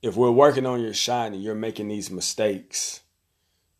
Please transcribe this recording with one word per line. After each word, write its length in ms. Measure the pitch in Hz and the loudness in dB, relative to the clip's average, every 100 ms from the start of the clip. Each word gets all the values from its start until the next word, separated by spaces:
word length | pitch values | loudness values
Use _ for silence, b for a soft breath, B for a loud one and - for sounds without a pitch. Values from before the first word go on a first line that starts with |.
if 140 | 117 98 | -4 2
we're 160 | 123 | 4
working 340 | 120 143 131 131 | 8 8 6 0
on 160 | 123 | -2
your 120 | 113 | -4
shot 380 | 98 - 120 113 | -4 -2 -2 -4
and 100 | 98 | -6
you're 140 | 104 107 | -6 -6
making 320 | 110 107 107 | -6 -6 -6
these 240 | 104 92 | -6 -8
mistakes, 880 | 92 - - 107 98 - - - - _ _ _ _ _ _ _ _ | -6 -6 -2 -2 -2 -6 -8 -8 -10 _ _ _ _ _ _ _ _